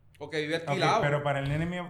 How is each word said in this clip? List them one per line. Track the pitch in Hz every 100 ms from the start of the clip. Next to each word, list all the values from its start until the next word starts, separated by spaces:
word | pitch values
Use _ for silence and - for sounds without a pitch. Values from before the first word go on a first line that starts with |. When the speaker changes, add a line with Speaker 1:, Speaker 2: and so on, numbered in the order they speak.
| - -
Speaker 1:
Porque | 147 156
vive | 151 160
Speaker 2:
Ok, | 156
Speaker 1:
alquilado. | 143 160 214
Speaker 2:
pero | 147 147
para | 143 139
el | 139
nene | 151 170
mío | 180